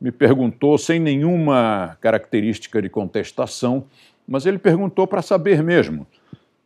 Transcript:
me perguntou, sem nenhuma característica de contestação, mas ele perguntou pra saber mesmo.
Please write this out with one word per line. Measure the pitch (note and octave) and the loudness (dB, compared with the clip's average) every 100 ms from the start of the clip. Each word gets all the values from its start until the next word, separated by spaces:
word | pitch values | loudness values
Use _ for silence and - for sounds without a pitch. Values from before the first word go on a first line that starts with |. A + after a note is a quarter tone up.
me | B2+ | -8
perguntou, | - B2+ C3 A#2+ - C#3+ D3 | 2 2 4 0 0 2 2
sem | - E3 | 2 0
nenhuma | D#3+ C#3 D#3+ F3 D3+ B2+ A2+ G#2 E2+ - | 0 0 0 0 2 2 2 0 -4 -4
característica | A#2 A2 - A2+ G#2+ G#2 - A2 | 0 0 0 -2 -2 -4 -4 -6
de | F#2+ | -4
contestação, | G#2+ F#2+ A2 F#2 - B2+ - A#2+ C3+ C#3 _ _ _ - | -6 -4 -6 -6 -6 -8 -4 -2 -2 -6 _ _ _ -8
mas | C3+ | -4
ele | E3 G3 | -2 0
perguntou | G3 E3 G3 - F#3 | 2 2 0 0 0
pra | G3 | -2
saber | - F#3+ F#3+ E3 | -2 -2 2 2
mesmo. | E3 E3+ F#2 D#2 - _ _ - _ _ | 4 2 2 -4 -12 _ _ -20 _ _